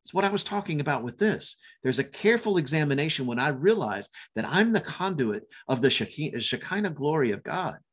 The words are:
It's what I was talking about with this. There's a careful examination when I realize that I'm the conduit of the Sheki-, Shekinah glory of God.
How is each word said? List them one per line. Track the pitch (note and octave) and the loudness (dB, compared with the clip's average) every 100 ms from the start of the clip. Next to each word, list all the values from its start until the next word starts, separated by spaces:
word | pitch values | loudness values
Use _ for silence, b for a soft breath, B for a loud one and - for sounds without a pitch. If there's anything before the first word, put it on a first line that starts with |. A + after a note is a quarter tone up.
It's | - | -2
what | F3 | 0
I | G3 | 2
was | G3 | 0
talking | - G3+ F#3+ D3+ | -2 -4 -2 -2
about | C#3 B2+ | 0 -2
with | A#2+ - | -4 0
this. | G#3+ A2 - - B B | 0 2 -6 -12 B B
There's | C3 B2+ | -2 0
a | |
careful | C3+ - G3+ A#3 A3+ F#3 | -2 0 2 4 2 0
examination | C3+ D#3 D3+ C#3 D#3 D3+ B2+ | 2 0 2 2 0 -2 -2
when | A#2+ | 0
I | C#3+ | 0
realize | C3 F3 A3 A#2 G2+ G2+ B B A2 | 2 2 2 0 -4 -8 B B -6
that | A2+ | 0
I'm | F3 A3+ | 4 4
the | G#3+ | 2
conduit | - - F#3 E3 A#2 G#2 - B B | -2 -4 -2 0 0 -2 -8 B B
of | B2+ | 2
the | C3 | 4
Sheki-, | - G#2+ - D#3 A#2+ | 2 -2 -6 -6 -4
Shekinah | - B2 - G3 G3+ | -4 -6 -4 -4 -2
glory | C#3 C#3+ D#3 B2 | -2 0 2 2
of | G2 | 0
God. | - F3+ E3 - _ | -4 -4 -4 -8 _